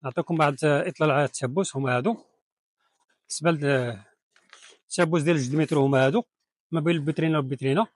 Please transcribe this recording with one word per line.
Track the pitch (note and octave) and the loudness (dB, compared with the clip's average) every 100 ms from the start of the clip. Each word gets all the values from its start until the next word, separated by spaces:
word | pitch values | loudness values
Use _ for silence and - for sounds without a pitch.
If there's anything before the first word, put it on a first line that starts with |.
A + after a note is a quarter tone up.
نعطيكم | C3+ B2+ D#3+ E3 | -6 -6 -2 2
بعض | D3+ C#3 | 2 2
اطلاع | D#3 C#3+ F3+ D3+ D#3 C#3 | 2 2 0 0 2 2
على | |
التشبث | D3 - C3+ D3 F#3+ C#3 | 0 -2 -4 -2 -4 -2
هما | C3+ B2 | -2 0
هادو. | D3 A3+ - _ _ _ _ _ _ _ _ _ _ - | 0 -4 -8 _ _ _ _ _ _ _ _ _ _ -4
بالنسبه | D#3+ | -2
للتشبث | E3 C#3+ C3+ B2 G#2 G2 _ _ _ _ - - _ _ - E3+ E3 | 0 0 0 0 -8 -14 _ _ _ _ -20 -20 _ _ -2 0 2
ديال | D3 E3 | 2 0
جوج | B2+ D3 | 0 0
متر | D#3 D3+ | 0 2
هما | C#3 C#3 C3 | 2 4 4
هادو | F#3 A#3+ _ _ _ _ | 2 -4 _ _ _ _
ما | E3 | -4
بين | D#3 E3+ | 0 -2
البترينه | C#3+ D3+ D#3+ D#3 | -2 -2 0 0
والبترينه. | C3+ C3+ C3 D3 A3 | -2 -4 -2 0 -2